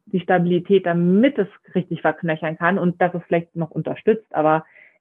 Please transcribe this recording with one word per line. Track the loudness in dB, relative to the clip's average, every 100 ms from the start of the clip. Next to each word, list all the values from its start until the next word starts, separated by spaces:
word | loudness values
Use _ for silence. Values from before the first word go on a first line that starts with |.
| -6
die | -6
Stabilität, | 0 0 2 0 2 2 2
damit | 0 2 4 2 0
es | -6 -8 _ -6
richtig | -6 -4
verknöchern | -2 -2 -4 -4 -6 -2
kann | 0 0
und | -2 0
dass | -2
es | -2 -2
vielleicht | -2 -2 -8
noch | -6
unterstützt, | -6 -6 -4 -2 -2 -2
aber | 0 2 2 -2 -20 -20 _